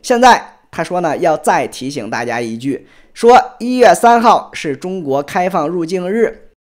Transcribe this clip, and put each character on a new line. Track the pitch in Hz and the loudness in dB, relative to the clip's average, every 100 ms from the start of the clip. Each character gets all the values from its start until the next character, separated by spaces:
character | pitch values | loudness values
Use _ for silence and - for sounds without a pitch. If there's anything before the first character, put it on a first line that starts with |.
现 | - 240 | -2 2
在 | 247 208 - _ _ | 4 4 0 _ _
他 | - | -10
说 | 165 180 | -6 -4
呢， | 170 160 | -4 -2
要 | 170 156 | 0 0
再 | 185 175 117 | 0 -2 -4
提 | - 123 | -8 -10
醒 | 143 107 | -10 -8
大 | 117 120 | -8 -6
家 | 117 | -6
一 | 117 113 | -6 -8
句， | 131 127 _ _ _ | -6 -8 _ _ _
说 | - 233 247 247 - | 0 6 6 4 -8
一 | 233 254 | -6 4
月 | 226 180 | 4 6
三 | 233 233 | 4 4
号 | 233 175 - | 4 2 0
是 | - 165 135 | -10 -8 -8
中 | 180 190 | -8 -8
国 | 151 135 | -4 -4
开 | 143 196 180 | -4 -4 -2
放 | 180 151 | -2 -4
入 | 175 160 | -4 -4
境 | 185 180 | -6 -4
日 | 220 220 - - _ | -2 -2 -4 -20 _